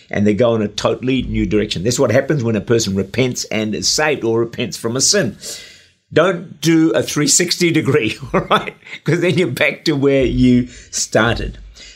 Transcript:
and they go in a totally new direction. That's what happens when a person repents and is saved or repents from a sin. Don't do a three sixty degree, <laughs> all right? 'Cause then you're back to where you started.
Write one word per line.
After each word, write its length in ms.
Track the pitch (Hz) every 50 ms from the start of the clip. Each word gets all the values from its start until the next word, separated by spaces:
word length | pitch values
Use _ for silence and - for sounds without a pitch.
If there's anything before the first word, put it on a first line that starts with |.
| - -
and 160 | - - 104 104
they 80 | 104
go 180 | 92 123 117 117
in 80 | 110
a 60 | 107 104
totally 560 | - - - 117 117 - - 127 131 127 120
new 240 | 107 110 110 110 95
direction. 340 | 104 104 107 107 - -
That's 160 | 95 117 123 -
what 140 | 135 117
happens 320 | 110 135 135 - 165 143 113
when 120 | 117 113
a 60 | 104
person 340 | - - 120 117 - 101 95
repents 500 | 95 95 - - - 131 127 123 - -
and 280 | - - 107 110 110 104
is 160 | 76 - -
saved 340 | - - 151 156 143 - -
or 160 | 113 113 113
repents 380 | 117 117 - - 123 101 - -
from 180 | - 117 117
a 60 | 131
sin. 340 | - - - 208 160 110 - - - - - - - - - - _ _ _ _ _ _ -
Don't 480 | 147 160 190 185 175 185 - - -
do 300 | - 160 165 160 160 160
a 100 | - -
three 260 | 123 - - 147 147 139
sixty 440 | - - 180 175 - - 180 170
degree, 440 | 160 156 120 123 123 147 110 107 - - -
<laughs> 80 | 117 -
all 60 | 147
right? 340 | - - 202 214 - - - - - - - - -
'Cause 180 | - 151 175
then 180 | 156 190 - 175
you're 80 | 180 127
back 380 | 123 - 147 143 147 - -
to 80 | - 156
where 300 | 139 131 139 139 135 131
you 420 | 117 123 127 127 127 123 123 123 -
started. 920 | - - - - - - - - - 120 110 117 110 - 98 101 - - - - - - - - -